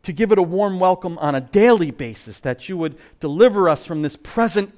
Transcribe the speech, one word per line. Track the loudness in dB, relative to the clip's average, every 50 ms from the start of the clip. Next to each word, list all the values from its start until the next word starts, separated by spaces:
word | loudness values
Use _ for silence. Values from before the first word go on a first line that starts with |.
| _
to | -10
give | -4 -2 2 2 4
it |
a | 2 2
warm | 0 0 -2 -2 -2 -2 0
welcome | 2 0 0 0 -4 -10 -8 -4
on | -4 -2 -2
a | -2
daily | -6 0 2 4 6 6 6 4 2 -4
basis, | -6 -10 -12 -12 -12 -16 -18 -20 -20 -8
that | -8 -8 -8 -6 -10
you | -10 -8
would | -6 -6 -8 -8 -12 -20 -20 _ _
deliver | -8 -6 2 4 4 4 4 2 2 2
us | 0 0 -4
from | -8 -6 -4
this | -4 -6 -8
present | -10 _ -8 -2 -2 -2 0 0 -2 -4 -4 _